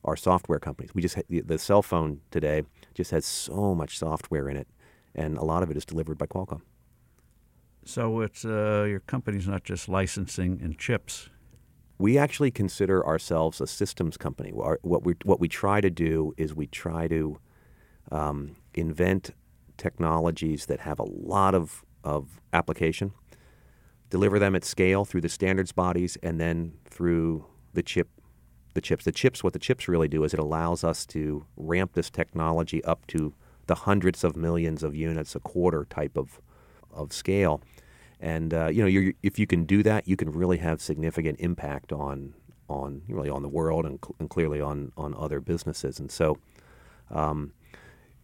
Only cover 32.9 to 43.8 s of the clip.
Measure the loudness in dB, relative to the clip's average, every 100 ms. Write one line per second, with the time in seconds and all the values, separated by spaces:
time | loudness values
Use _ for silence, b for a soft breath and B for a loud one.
32.9 | -2 -2 -2 -2 -6 b b -2 0 2
33.9 | 2 2 2 0 0 0 2 0 -2 -4
34.9 | -2 -2 -2 -4 -10 -6 0 2 2 -2
35.9 | -4 -4 -2 -4 -8 b b b b -16
36.9 | -10 -10 -6 0 4 4 2 b b b
37.9 | b b -8 -4 -2 0 0 2 4 6
38.9 | 6 4 2 -2 0 2 2 4 4 6
39.9 | 4 2 0 0 0 2 2 2 -2 -2
40.9 | -2 -2 0 -2 0 -2 -2 -4 -8 -6
41.9 | -6 -4 -6 -10 -16 -20 -18 -8 -6 -6
42.9 | -8 -8 -6 -4 -4 -4 -2 0 0